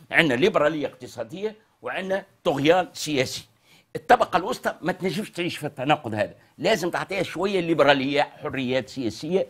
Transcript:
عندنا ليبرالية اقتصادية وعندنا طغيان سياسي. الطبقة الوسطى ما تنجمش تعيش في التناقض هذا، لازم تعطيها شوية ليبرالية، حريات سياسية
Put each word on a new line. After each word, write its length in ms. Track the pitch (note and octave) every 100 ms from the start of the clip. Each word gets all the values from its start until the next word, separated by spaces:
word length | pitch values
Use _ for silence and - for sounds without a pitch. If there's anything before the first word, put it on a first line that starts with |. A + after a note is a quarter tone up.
| -
عندنا 220 | D3 E3
ليبرالية 540 | A#2+ F#3+ E3+ D3+ D#3+ C3
اقتصادية 680 | - B2 A#2+ A2+ F3+ G#3 G#3 _ _
وعندنا 440 | A#2+ D3 F#3+ F#3+ - _
طغيان 460 | F3 C#3 C#3+ F#3 F3
سياسي. 540 | - D3+ C#3 A2 - - _ _ _ _ -
الطبقة 420 | - B3 G#3+ F3
الوسطى 380 | G3 B3 A3 -
ما 100 | E3
تنجمش 400 | F3+ F#3 D#3+ G#3+
تعيش 260 | - C3+ -
في 100 | D3
التناقض 460 | - C3 D3+ A2+
هذا، 200 | G#2+ G2 - _ -
لازم 320 | F3 G#3+ E3+
تعطيها 340 | D3+ D3+ F#3+
شوية 360 | E3+ D#3 G3 F#3+
ليبرالية، 600 | E3+ D#3+ C#3+ C#3+ C3+ C#3
حريات 680 | - - D3 C3+ B2+ C3 B2
سياسية 580 | C#3 A2+ - D#3 F#3 -